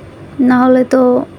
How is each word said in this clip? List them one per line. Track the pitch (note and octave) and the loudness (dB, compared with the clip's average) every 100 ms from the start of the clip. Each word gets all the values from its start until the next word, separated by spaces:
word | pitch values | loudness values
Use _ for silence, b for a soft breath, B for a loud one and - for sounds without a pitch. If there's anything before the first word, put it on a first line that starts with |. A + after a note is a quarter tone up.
| - - - - | -20 -20 -10 -2
না | B3+ B3+ | 0 2
হলে | B3+ B3+ | 2 2
তো | B3 C4 B3 B3 - | 0 0 0 -2 -4